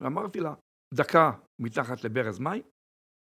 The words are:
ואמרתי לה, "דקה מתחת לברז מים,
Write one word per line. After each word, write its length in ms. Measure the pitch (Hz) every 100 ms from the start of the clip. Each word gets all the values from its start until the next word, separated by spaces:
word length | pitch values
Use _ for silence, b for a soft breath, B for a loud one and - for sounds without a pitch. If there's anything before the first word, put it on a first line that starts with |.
ואמרתי 400 | 135 170 208 -
לה, 140 | 165 139 _ _ _
"דקה 360 | 120 143 165 151 110 _ -
מתחת 440 | 117 131 123 127
לברז 340 | 113 123 110 95
מים, 240 | 147 214 - _ _ _ _ _